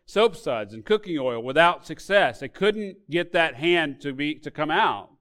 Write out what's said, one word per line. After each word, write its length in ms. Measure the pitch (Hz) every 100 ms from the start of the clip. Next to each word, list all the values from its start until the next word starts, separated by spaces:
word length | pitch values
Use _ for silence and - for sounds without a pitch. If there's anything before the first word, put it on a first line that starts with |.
| -
soap 280 | 196 226
suds 380 | - 156 117 104
and 120 | 113
cooking 340 | - 214 185 156
oil 240 | 127 117
without 440 | 123 139 175 170 -
success. 540 | 156 - 202 151 113
They 80 | 135
couldn't 640 | - 196 214 202 - -
get 220 | 160 175
that 240 | 175 160 127
hand 440 | 165 175 151 135
to 120 | 143
be, 240 | 135 147 151
to 140 | 143
come 200 | - 151
out. 400 | 165 190 104 85 _